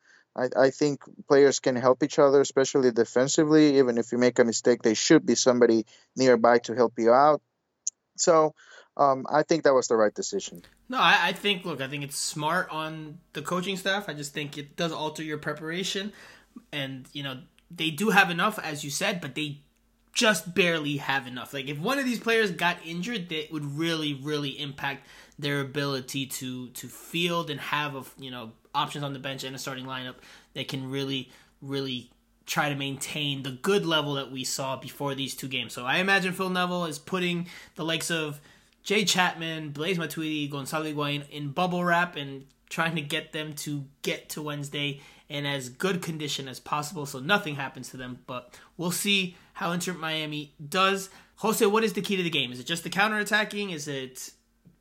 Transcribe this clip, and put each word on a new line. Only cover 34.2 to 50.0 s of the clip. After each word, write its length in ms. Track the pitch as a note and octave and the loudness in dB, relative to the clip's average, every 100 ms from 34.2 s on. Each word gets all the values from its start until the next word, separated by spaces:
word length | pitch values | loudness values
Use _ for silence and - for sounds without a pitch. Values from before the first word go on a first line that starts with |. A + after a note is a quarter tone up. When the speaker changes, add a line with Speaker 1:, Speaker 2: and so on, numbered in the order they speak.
| B2 | -6
Speaker 2:
we 140 | C3 | -8
saw 320 | B2+ - C3+ C3 | -6 -4 -4 -6
before 400 | B2+ - C#3+ C3+ | -8 -6 -6 -4
these 180 | C3 | -6
two 140 | - C3+ | -8 -6
games. 240 | B2+ A2+ | -6 -6
So 120 | - | -6
I 120 | B2 D#3+ | -2 0
imagine 360 | F#3+ G3 F#3 | 4 2 2
Phil 180 | F3+ F#3+ | -2 -2
Neville 340 | F#3 F3+ F3+ | 0 0 -2
is 160 | E3+ D3 | -4 -6
putting 480 | - F#3 F3+ F3 F3 - - | -6 -2 -2 -2 -6 -12 -16
the 100 | - | -8
likes 260 | D#3+ D#3+ D#3+ | -4 -2 -2
of 280 | E3 D3+ D3 - _ _ _ | -2 -4 -8 -16 _ _ _
Jay 200 | - G3+ | -2 0
Chapman, 640 | F3 F#3 F3+ - E3 D#3+ D#3 | 2 2 2 0 -6 -6 -8
Blaise 280 | C#3+ E3 F3 | -6 -4 -2
Matuidi, 500 | D#3 E3 D#3 D3+ C#3+ | -4 -4 -4 -2 -4
Gonzalo 340 | C#3 C3 D#3 | -6 -6 -4
Higuain 440 | D#3 D3 C#3+ C#3+ - | -4 -4 -2 -4 -6
in 200 | D3 D3 | -10 -6
bubble 340 | D3+ F3+ F3+ | -2 0 0
wrap 320 | F3 E3+ F3 D#3 | 2 2 2 -4
and 300 | C#3 C3+ - _ - | -10 -12 -16 _ -10
trying 280 | - E3 D#3+ | -4 -2 -2
to 40 | |
get 320 | C#3+ D#3 D#3 | -4 -6 -6
them 220 | D#3+ D3+ | -8 -8
to 300 | D3 D3+ D3 C#3 _ | -8 -6 -6 -8 _
get 260 | F3+ D#3 - | -6 -6 -8
to 120 | - | -10
Wednesday 580 | D3 D3 C#3+ D3 C#3+ C#3 - - - | -8 -8 -8 -6 -6 -6 -14 -20 -12
in 180 | C#3+ C#3+ | -6 -4
as 220 | C#3+ B2+ | -4 -8
good 340 | B2+ - F3 | -4 -2 -2
condition 460 | E3+ D#3 D3+ C#3+ C3+ | -4 -6 -6 -6 -8
as 120 | A#2+ | -12
possible 460 | - D3+ D3 F3+ C#3+ | -6 -4 -4 -8 -8
so 120 | C3 | -6
nothing 360 | C#3+ G3+ D#3 | 0 0 0
happens 360 | C#3+ C3+ C3+ B2 | -6 -8 -10 -16
to 60 | B2+ | -14
them. 220 | B2+ B2 - | -12 -12 -12
But 320 | B2 - - - - | -12 -12 -20 -18 -6
we'll 140 | F3 | -4
see 460 | F3 G3+ G3+ F3+ - _ | -2 2 2 0 -6 _
how 180 | - F3 | -6 -4
Inter 220 | F3 F#3 | -2 -4
Miami 580 | D#3+ | -6